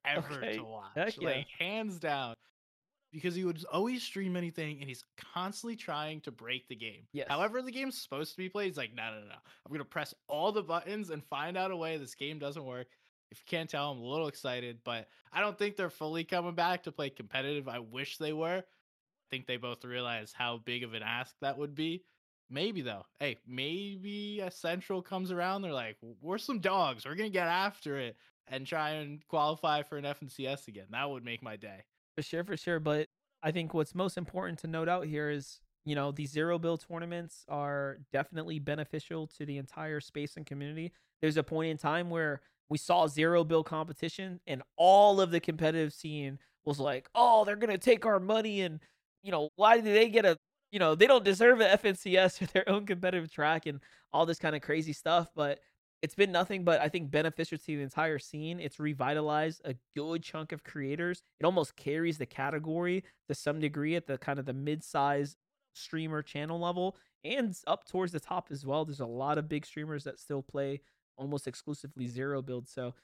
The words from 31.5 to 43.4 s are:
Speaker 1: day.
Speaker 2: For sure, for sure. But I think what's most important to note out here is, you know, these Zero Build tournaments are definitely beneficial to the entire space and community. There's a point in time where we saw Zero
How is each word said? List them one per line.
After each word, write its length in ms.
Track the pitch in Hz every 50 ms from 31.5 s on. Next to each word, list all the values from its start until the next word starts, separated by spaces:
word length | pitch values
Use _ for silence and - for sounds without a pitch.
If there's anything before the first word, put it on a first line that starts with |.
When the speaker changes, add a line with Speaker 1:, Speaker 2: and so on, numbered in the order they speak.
| 107
Speaker 1:
day. 300 | 101 110 104 98 95 - _ _ _ _ _ -
Speaker 2:
For 60 | 156
sure, 240 | 151 - - 165 175
for 100 | 208 180
sure. 240 | - - 175 170 160
But 300 | 156 151 151 151 156 - _ _ _ _ _ - -
I 80 | 156
think 220 | 160 175 165 151 -
what's 200 | 160 151 - -
most 240 | 180 190 185 -
important 420 | 180 170 - - 180 190 175 165 -
to 80 | -
note 200 | 160 160 160 165
out 180 | 170 180 185 165
here 240 | 156 151 147 151 147
is, 300 | 147 143 135 - - - _ _ _ _ -
you 120 | 151 151
know, 180 | 147 139 143 143
these 180 | 151 147 135
Zero 260 | 147 151 156 170 175
Build 220 | 165 165 165 165 160 -
tournaments 560 | - 170 165 170 170 175 175 170 160 - - - -
are 480 | 147 147 143 143 143 143 139 139 135 - 139 - -
definitely 440 | 135 139 - 170 156 160 170 160
beneficial 720 | 151 139 143 147 151 151 - - 151 - - 160 160 156
to 180 | 156 - - 147
the 120 | 147 139
entire 420 | 139 135 - - 156 156 156 151 147
space 380 | - - - 147 147 - -
and 80 | - 147
community. 480 | - 139 139 143 147 156 160 165 175 _ _ _ _ _ -
There's 140 | 156 156 151
a 80 | 156 147
point 280 | - 160 160 160 160
in 60 | 156
time 320 | 147 - 147 156 170 175 175
where 300 | 165 165 160 151 143 135 _ _ _ _ _ -
we 80 | 151
saw 300 | 147 - - 175 175 160
Zero 360 | 151 139 156 156 165 175 170